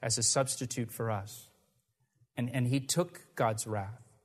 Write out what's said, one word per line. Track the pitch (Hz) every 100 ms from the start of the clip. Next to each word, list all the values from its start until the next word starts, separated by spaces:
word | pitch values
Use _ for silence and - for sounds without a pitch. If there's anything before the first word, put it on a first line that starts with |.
as | 117 117
a |
substitute | 113 147 135 - 123 - 110
for | - 113
us. | 104 104 - - _ _ _ _ _ _ _ _ -
And, | 120
and | 131 123
he | 139
took | 131 165 175 - -
God's | - 120 110 113
wrath. | 104 98 113 - _